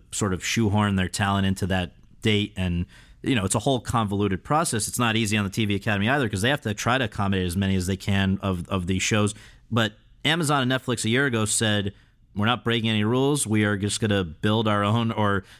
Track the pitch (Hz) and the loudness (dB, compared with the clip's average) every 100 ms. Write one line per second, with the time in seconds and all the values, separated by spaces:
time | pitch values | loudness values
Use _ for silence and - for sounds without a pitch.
0 | - - 104 90 - - 110 104 104 98 | -8 -4 -2 -2 -2 0 2 2 2 2
1 | 90 - 101 98 98 92 95 95 90 - | 0 -2 0 2 0 0 -2 -2 -4 -10
2 | - - 110 104 107 - 92 87 92 - | -20 -4 0 2 0 -2 -2 -2 -4 -10
3 | - - 98 123 95 117 143 131 - 120 | -20 -8 -2 0 0 0 0 -2 0 -2
4 | 107 98 104 92 - 151 170 113 - - | 0 0 0 -2 -2 0 0 -2 -4 -2
5 | 120 110 110 107 101 104 107 98 117 101 | 0 0 0 0 0 0 0 0 0 0
6 | 104 143 120 95 113 143 113 101 - 127 | 2 2 0 0 0 0 -2 -2 0 0
7 | 117 - 98 95 90 87 98 95 90 95 | 0 -2 -2 0 0 0 0 0 0 -2
8 | - 98 95 98 101 90 85 98 87 95 | 0 0 2 0 -2 -4 -4 -4 -2 -2
9 | - 110 104 101 - - - 113 110 - | 0 2 0 -2 -14 -20 -4 0 0 -4
10 | _ - 143 165 147 147 127 131 - 120 | _ -6 -2 0 2 0 0 -2 -2 -2
11 | 110 120 139 117 107 - 110 104 98 - | 0 2 2 0 0 0 2 0 -2 -6
12 | - _ _ - 104 120 120 117 110 110 | -16 _ _ -2 0 0 0 -2 0 0
13 | 104 123 135 147 107 107 104 101 104 - | 2 2 2 0 0 2 2 0 -2 -2
14 | 110 101 90 76 104 110 110 104 101 117 | 0 0 -2 -4 -2 0 2 0 2 0
15 | 113 110 104 98 - | 0 0 0 0 -4